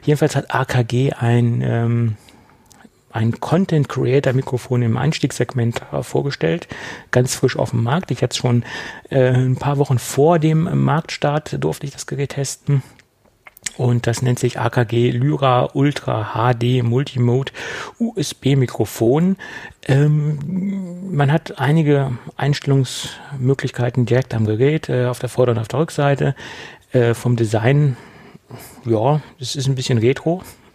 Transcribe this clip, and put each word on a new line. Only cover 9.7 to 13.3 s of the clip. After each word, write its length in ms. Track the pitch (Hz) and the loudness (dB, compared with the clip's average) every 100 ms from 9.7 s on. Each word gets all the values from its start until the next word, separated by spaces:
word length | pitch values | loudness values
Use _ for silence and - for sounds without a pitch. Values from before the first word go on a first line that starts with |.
| 143 | 0
Wochen 200 | 139 123 | 2 0
vor 400 | - - 151 175 | 0 4 4 6
dem 460 | 156 156 160 143 | 4 2 2 0
Marktstart, 800 | 135 147 - - 147 147 - 143 | 2 0 -2 -4 -2 -2 -4 -4
durfte 220 | 151 151 143 | -2 -4 -8
ich 60 | |
das 140 | - - | -12 -10
Gerät 260 | 139 139 | -6 -6
testen. 500 | - 135 - - 139 - - _ _ _ | -4 -6 -6 0 0 -2 -20 _ _ _